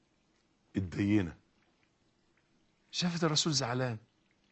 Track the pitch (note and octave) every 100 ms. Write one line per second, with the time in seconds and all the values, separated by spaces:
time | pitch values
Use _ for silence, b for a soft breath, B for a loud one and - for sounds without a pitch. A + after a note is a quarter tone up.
0 | _ _ _ _ _ _ _ G2 F2+ G2+
1 | G2+ G#2 E2 - _ _ _ _ _ _
2 | _ _ _ _ _ _ _ _ _ -
3 | F3 E3+ E3 D3+ E3 C#3 A#2+ B2+ B2+ G#2+
4 | - _ _ _ _